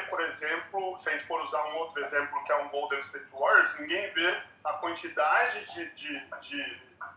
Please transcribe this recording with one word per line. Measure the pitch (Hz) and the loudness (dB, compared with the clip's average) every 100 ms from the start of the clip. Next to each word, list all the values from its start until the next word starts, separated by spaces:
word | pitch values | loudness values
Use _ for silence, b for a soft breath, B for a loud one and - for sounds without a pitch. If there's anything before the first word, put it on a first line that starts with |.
| - | 0
por | 175 | -2
exemplo, | 160 - 151 170 - 196 185 - | -2 -2 -2 -2 -2 -4 -4 -4
se | 165 | -2
a | |
gente | 156 - | -2 -2
for | 202 | -2
usar | 190 156 151 | 0 0 0
um | 160 | -2
outro | 160 143 | -4 -4
exemplo, | 139 147 139 - - | 0 0 0 -2 2
que | |
é | 147 | 2
um | 143 | 2
Golden | 143 147 139 | -2 0 -2
State | - 143 143 | -4 -10 -10
Warriors, | 135 143 - - 302 | 0 8 8 8 2
ninguém | 302 254 202 | -2 -2 -2
vê | 320 180 196 - - | 0 2 0 -6 -8
a | 151 | -4
quantidade | 147 170 165 170 156 151 170 - - - | -4 -4 -6 -4 2 4 6 4 0 -8
de, | 170 - - | -8 -10 -10
de, | 302 285 - - | -8 -8 -8 -14
de | - 285 - - - - - | -10 -6 -6 -8 -18 -16 -14